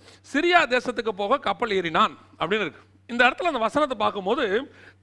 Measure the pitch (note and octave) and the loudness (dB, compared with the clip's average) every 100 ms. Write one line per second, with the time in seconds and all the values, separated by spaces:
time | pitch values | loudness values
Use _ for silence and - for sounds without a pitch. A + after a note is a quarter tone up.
0 | - - - C#4 F4 F4 C#4 B3 B3 A#3+ | -20 -20 -6 0 4 4 4 0 -2 -4
1 | A3+ G3 G3+ C#4 G3+ G3+ A#3 F#3+ E3+ E3+ | -6 -4 -2 -2 -2 -4 -2 -2 0 2
2 | G#3 B2 - - D#3+ A3 E3 - - _ | 0 -2 -18 -6 -4 -2 -4 -8 -20 _
3 | - A#3+ B3+ - F4 C4 A3 C#4+ D4 A3 | -4 2 4 4 -2 0 0 0 -2 0
4 | G#3 G3+ F#3 B3 A3 G#3+ C4+ - - - | -2 -2 -2 0 0 -2 -4 -12 -20 -4